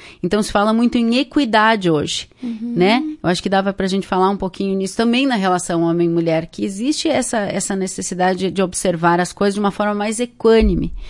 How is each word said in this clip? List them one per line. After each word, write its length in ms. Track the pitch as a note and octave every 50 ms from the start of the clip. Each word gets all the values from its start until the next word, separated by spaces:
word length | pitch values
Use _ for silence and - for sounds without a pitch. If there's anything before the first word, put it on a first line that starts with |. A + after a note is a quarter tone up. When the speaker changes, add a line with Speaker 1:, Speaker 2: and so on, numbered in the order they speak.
| - - - - -
Speaker 1:
Então, 180 | F3 G3+ G#3
se 100 | G3+ -
fala 220 | - G#3 G3+ A3 A3
muito 240 | A3+ A#3+ A#3 A#3+ B3
em 200 | A#3 A3+ A#3 B3+
equidade 720 | C#4+ C#4+ - D4+ C#4+ A3+ G#3 G#3+ G#3+ A3 A3+ G#3+ F#3 E3+
hoje, 360 | D#3+ D3 - F3 - - - - _ _
Speaker 2:
Uhum. 320 | B3+ A#3+ A#3 G#3+ A3+ A#3+ A#3
Speaker 1:
né? 280 | F3 F3+ G3 A3+ C4 D#4 D#4 D4+ -
Eu 80 | - E3+
acho 140 | F3+ - -
que 60 | F#3+
dava 220 | G3 F#3+ F#3+ G3+ G3
pra 120 | - F#3+
gente 220 | F#3+ F#3+ G3 F#3+ -
falar 240 | G3 F#3 F#3 F#3+
um 60 | G3+ F#3+
pouquinho 380 | G3 F#3 - - G3 G3 F#3+
nisso 220 | F#3+ F#3+ F#3+ - -
também 300 | A3+ A#3 A#3 B3+ C#4 C#4
na 80 | B3
relação 480 | G#3 F#3 F#3 F3+ F3 - - F3 E3 E3
homem-mulher, 640 | E3 E3 E3+ F3 E3+ E3 E3+ E3 E3 D#3+ E3 E3 -
que 180 | - - G3+
existe 420 | G#3 F#3+ G3 A#3 C#4 D4+ - - D#4+
essa, 300 | - B3+ B3 - - A3+
essa 340 | G3+ F#3 - G3 - - G3+
necessidade 760 | F#3+ F#3+ F#3+ - - F#3 - F#3+ F3 F3+ F#3 F#3+ F3+ F#3+ F#3
de 120 | E3 G3 F#3+
observar 560 | F3+ - - - F#3+ F3 D#3+ E3+ F3 F3 F3
as 120 | F3+ -
coisas 220 | - - G3+ G3+ F#3+
de 60 | G#3
uma 100 | G#3 G3+
forma 240 | F#3+ - G#3 G#3 G#3
mais 260 | G#3 G#3 A3 A3 A3+
equânime. 720 | B3 A#3+ - _ - A3+ A3+ A3+ A3+ G#3 F3 D#3+ - E3+ - - - -